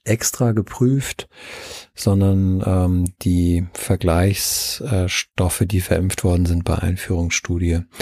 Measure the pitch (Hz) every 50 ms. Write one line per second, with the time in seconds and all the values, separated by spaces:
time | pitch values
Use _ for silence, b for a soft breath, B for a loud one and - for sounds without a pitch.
0 | - - 110 113 - - - - 123 117 107 107 101 - - - 123 127 135 139
1 | 131 - - - - B B B B B B B B B B B B B B -
2 | - 101 98 98 98 98 98 95 95 92 95 92 - - 92 92 92 90 90 90
3 | 87 90 - - - 92 90 90 87 87 85 85 90 87 - - - - 98 90
4 | - 87 82 85 92 101 98 - - - - - - - - - - 139 110 95
5 | 90 90 - - - _ - - 92 87 - - 101 87 101 92 90 - 90 85
6 | 90 95 - - - 92 90 87 90 85 85 87 87 - 85 - 90 87 90 -
7 | - - 90 85 85 82 - - - - 90 85 87 85 85 85 85 _ B B